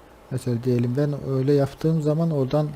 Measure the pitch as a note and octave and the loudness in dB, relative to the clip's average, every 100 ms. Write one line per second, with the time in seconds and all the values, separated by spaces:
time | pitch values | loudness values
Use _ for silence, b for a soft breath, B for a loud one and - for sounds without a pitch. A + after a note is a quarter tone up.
0 | - - - C3 B2+ A#2 B2+ A#2+ B2 B2+ | -20 -20 -8 -6 -4 -2 0 0 2 0
1 | D3 C#3+ D3 C3+ C3 C#3+ C3+ - D#3+ D#3+ | -2 -2 -4 -2 2 2 2 0 0 0
2 | D3 D#3 E3+ D3 B2+ D3+ D3+ | 0 0 0 0 0 0 -2